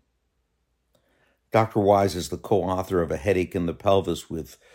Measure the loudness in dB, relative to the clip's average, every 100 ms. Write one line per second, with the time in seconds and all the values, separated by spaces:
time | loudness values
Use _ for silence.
0 | _ _ _ _ _ _ _ _ _ _
1 | _ _ _ _ _ 0 2 2 4 4
2 | 4 -2 -8 -10 -2 -2 0 -4 -2 -2
3 | -2 -2 0 0 -2 -4 -4 -2 2 2
4 | 2 -4 -6 -10 -10 -16 _